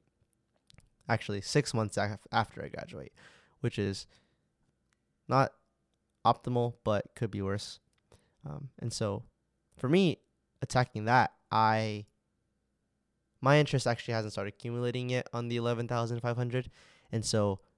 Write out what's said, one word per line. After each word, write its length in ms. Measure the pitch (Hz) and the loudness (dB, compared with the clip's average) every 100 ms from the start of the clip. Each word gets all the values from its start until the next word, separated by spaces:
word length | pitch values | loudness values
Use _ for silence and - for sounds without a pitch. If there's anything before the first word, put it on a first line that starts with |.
| _ _ _ _ _ _ _ - _ _ - | _ _ _ _ _ _ _ -20 _ _ -2
Actually, 320 | 110 - 101 | -2 -2 -6
six 320 | - 151 - | 0 0 0
months 240 | 113 107 - | 0 0 -2
af-, 300 | 101 - - | -4 -4 -4
after 320 | 113 107 - | -2 -2 -4
I 60 | 71 | -12
graduate, 460 | - - - - - - - _ _ | -10 -12 -12 -16 -20 -20 -20 _ _
which 180 | 120 - | -4 -2
is 280 | 98 98 - _ _ _ _ _ _ _ _ _ _ _ - | -4 -4 -10 _ _ _ _ _ _ _ _ _ _ _ 0
not 280 | 131 135 - _ _ _ _ _ _ 117 | 4 4 0 _ _ _ _ _ _ 2
optimal, 480 | 120 123 123 120 - | 2 0 0 0 -2
but 300 | 110 101 - | 0 0 -2
could 160 | - 110 | -6 -4
be 100 | 98 | -2
worse. 400 | 95 104 - - _ _ _ - _ _ 147 | -4 -4 -6 -16 _ _ _ -20 _ _ -14
Um, 220 | 147 135 - | -12 -14 -10
and 140 | 117 | -8
so 300 | - 107 104 - _ _ _ _ - | -4 -4 -4 -10 _ _ _ _ -6
for 100 | 127 | 2
me, 300 | 180 175 - _ _ _ - | 4 4 0 _ _ _ -12
attacking 460 | - 127 127 107 107 | -2 0 0 -2 4
that, 260 | 123 107 - - | 6 4 0 -2
I, 560 | 110 110 110 110 104 104 _ _ _ _ _ _ _ _ _ _ _ _ _ | 2 4 2 0 -6 -12 _ _ _ _ _ _ _ _ _ _ _ _ _
my 180 | 131 147 | 4 6
interest 280 | 143 131 120 | 4 2 0
actually 280 | 117 - | -2 -2
hasn't 180 | 113 107 | -4 -4
started 220 | 101 98 | -6 -8
accumulating 560 | - 120 120 123 123 123 | -8 -8 -4 -2 -2 -2
yet 180 | 123 - | -2 -2
on 160 | 120 120 | -6 -4
the 80 | 120 | -2
eleven 320 | 117 117 120 | 0 -2 -2
thousand 320 | 120 117 117 | -2 -2 -2
five 160 | 120 120 | -2 -2
hundred. 340 | 120 127 - - - _ _ | -2 -4 -6 -12 -20 _ _
And 140 | 113 | -4
so 360 | 104 110 104 95 _ | 0 2 2 0 _